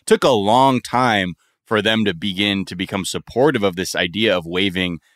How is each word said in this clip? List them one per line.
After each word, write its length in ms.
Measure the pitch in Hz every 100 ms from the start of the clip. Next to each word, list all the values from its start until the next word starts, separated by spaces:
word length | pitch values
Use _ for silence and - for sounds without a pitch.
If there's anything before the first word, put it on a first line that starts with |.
| -
Took 180 | 220
a 60 | 156
long 500 | 113 101 123 135 123
time 540 | - 123 127 104 90 82 _ _ -
for 140 | 107
them 220 | 104 110
to 100 | 101
begin 500 | 82 107 92 104 98 90
to 100 | 92
become 280 | 92 98
supportive 580 | 87 90 - 117 147 123
of 140 | 98 87
this 180 | 87
idea 420 | 82 90 92 110 90
of 80 | 82
waiving 520 | 90 98 90 90 82 _